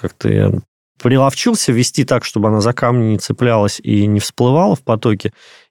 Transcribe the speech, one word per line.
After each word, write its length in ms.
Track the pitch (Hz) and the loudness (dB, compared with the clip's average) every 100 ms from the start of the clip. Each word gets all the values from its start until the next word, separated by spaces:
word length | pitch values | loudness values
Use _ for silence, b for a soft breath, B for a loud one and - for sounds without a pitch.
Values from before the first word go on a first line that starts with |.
как-то 280 | - - - | -12 -6 -2
я 220 | 52 50 - - _ _ _ | 2 2 -2 -8 _ _ _
приловчился 680 | 123 131 135 - 240 220 - | 0 2 2 0 -2 0 0
вести 320 | 120 127 - | 0 0 -2
так, 200 | 127 127 | 0 -2
чтобы 240 | - 113 107 | -2 -2 0
она 120 | 107 | 2
за 120 | 104 | 0
камни 400 | 120 123 123 110 | 0 0 0 0
не 60 | 107 | -2
цеплялась 600 | - 98 123 113 104 - | -4 -2 0 2 0 -4
и 240 | - 104 104 | -2 0 2
не 140 | 104 | 0
всплывала 540 | - - 123 143 196 | -2 0 2 2 2
в 80 | 185 | -2
потоке. 500 | - 110 123 104 107 b b b b | -2 -2 0 -2 -4 b b b b